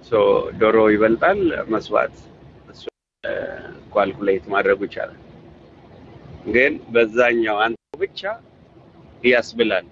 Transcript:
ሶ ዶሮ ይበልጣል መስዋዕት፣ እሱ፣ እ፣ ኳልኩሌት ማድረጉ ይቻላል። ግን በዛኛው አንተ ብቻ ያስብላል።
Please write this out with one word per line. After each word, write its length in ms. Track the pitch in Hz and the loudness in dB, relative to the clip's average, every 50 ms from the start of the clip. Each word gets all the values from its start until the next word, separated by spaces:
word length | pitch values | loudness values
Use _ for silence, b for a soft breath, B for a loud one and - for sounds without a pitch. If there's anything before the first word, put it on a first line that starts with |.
| _ | _
ሶ 100 | - 117 107 101 101 104 104 - - - | 0 2 2 4 4 2 2 0 -4 -2
ዶሮ 220 | - 110 110 110 113 110 107 | 0 2 4 4 4 4 4
ይበልጣል 500 | 107 104 107 110 113 117 156 170 196 208 190 156 143 - - - | 4 4 4 2 2 2 2 0 0 2 0 -2 -2 -2 -6 -4
መስዋዕት፣ 480 | 110 107 - - 104 - - - - - - - - - - - - - - - | -4 -6 -4 -2 -2 0 0 -2 -6 -14 -20 -20 -20 -20 -20 -20 -20 -20 -20 -20
እሱ፣ 160 | - - - - _ _ _ _ _ _ - | -20 -18 -18 -18 _ _ _ _ _ _ -10
እ፣ 80 | - 98 95 87 85 85 - - - - - - - | -8 -8 -8 -8 -10 -12 -14 -16 -18 -18 -20 -20 -6
ኳልኩሌት 560 | - 104 - 98 - - 101 98 98 95 - - | -2 0 0 0 -2 -4 -2 -2 -2 -2 -4 -4
ማድረጉ 300 | 101 98 101 95 98 98 98 | -4 -2 0 0 0 0 -2
ይቻላል። 380 | 92 - - - - - - - - - - - - - - - - - - - - - - - - - - - - - - - - | -10 -8 -10 -10 -10 -12 -20 -20 -20 -20 -20 -20 -20 -20 -20 -20 -20 -20 -20 -20 -20 -20 -20 -20 -20 -20 -20 -20 -20 -20 -16 -10 -2
ግን 260 | 104 120 131 147 156 - - - | 2 2 2 2 0 -4 -12 -2
በዛኛው 680 | 113 117 117 107 107 120 123 120 120 117 113 110 107 101 | 2 2 2 2 2 2 2 2 2 0 0 0 0 0
አንተ 200 | 107 113 117 - _ _ - - | 0 -2 -2 -6 _ _ -8 -8
ብቻ 240 | 190 196 _ - 190 196 220 233 - _ _ _ - _ _ - - - _ - - - - - - | -8 -8 _ -12 -10 -10 -10 -10 -14 _ _ _ -20 _ _ -20 -20 -20 _ -20 -20 -20 -20 -2 2
ያስብላል። 640 | 123 123 120 113 - - 117 117 110 98 90 85 - | 2 2 2 0 -2 -2 -2 0 0 0 -2 -4 -6